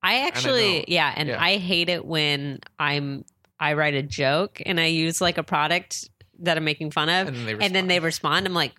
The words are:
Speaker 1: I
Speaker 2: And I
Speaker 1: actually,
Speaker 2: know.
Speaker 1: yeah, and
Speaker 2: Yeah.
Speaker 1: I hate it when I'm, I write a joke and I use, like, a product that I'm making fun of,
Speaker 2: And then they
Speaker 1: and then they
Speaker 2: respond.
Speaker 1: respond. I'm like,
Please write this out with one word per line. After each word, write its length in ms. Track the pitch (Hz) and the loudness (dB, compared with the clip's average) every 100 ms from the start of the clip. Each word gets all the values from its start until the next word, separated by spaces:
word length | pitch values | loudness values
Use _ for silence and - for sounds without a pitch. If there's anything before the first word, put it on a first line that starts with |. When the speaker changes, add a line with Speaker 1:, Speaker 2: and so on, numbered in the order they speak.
Speaker 1:
I 100 | 185 | 0
Speaker 2:
And 100 | 240 | 0
I 40 | 294 | 0
Speaker 1:
actually, 520 | 254 262 247 208 170 | -2 0 2 2 0
Speaker 2:
know. 60 | - | 0
Speaker 1:
yeah, 260 | 175 147 113 | 2 2 0
and 100 | 147 | -2
Speaker 2:
Yeah. 120 | 117 | 0
Speaker 1:
I 140 | 170 202 | 2 2
hate 320 | 180 175 175 | 0 0 0
it 160 | 165 - | -2 -2
when 540 | 160 147 143 143 135 - - | 0 0 0 -4 -8 -12 -4
I'm, 460 | 147 143 139 139 - _ _ - | -2 0 -2 -8 -12 _ _ -4
I 140 | 151 | -2
write 220 | 151 151 139 | 2 0 0
a 80 | |
joke 580 | 143 - 135 151 202 - - | -2 -2 0 2 -2 -6 -2
and 140 | 170 | 0
I 60 | 165 | 2
use, 340 | 165 160 160 | 2 0 0
like, 180 | 180 175 | 0 0
a 60 | |
product 640 | 160 160 151 175 - - - _ - - | -2 0 2 0 -2 -12 -12 _ -20 -6
that 160 | 175 160 | 0 0
I'm 60 | |
making 280 | 156 151 156 | 0 -2 -2
fun 180 | 156 156 | 0 2
of, 180 | 185 185 | 2 0
Speaker 2:
And 80 | 123 | -4
then 80 | 113 107 | -4 0
they 80 | 202 | 0
Speaker 1:
and 100 | 190 | 0
then 120 | 185 | 2
they 120 | 180 | 2
Speaker 2:
respond. 460 | 165 - 151 165 190 | 0 -2 0 0 0
Speaker 1:
respond. 20 | |
I'm 60 | |
like, 200 | 175 139 | 0 -2